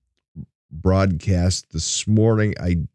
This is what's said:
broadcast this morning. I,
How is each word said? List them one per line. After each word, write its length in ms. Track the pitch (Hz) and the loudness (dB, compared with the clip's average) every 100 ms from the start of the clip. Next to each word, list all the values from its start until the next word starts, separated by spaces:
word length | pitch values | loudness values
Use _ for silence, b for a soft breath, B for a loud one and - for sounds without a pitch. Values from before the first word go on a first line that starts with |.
| _ _ _ - 67 _ _ | _ _ _ -20 -20 _ _
broadcast 1040 | 78 92 95 95 80 - 90 90 90 - | -4 0 2 2 0 0 0 0 -2 -6
this 340 | 78 - - - | -8 -6 -4 0
morning. 480 | 107 110 110 107 - | 2 4 2 0 -2
I, 160 | 90 87 71 | -2 -2 -4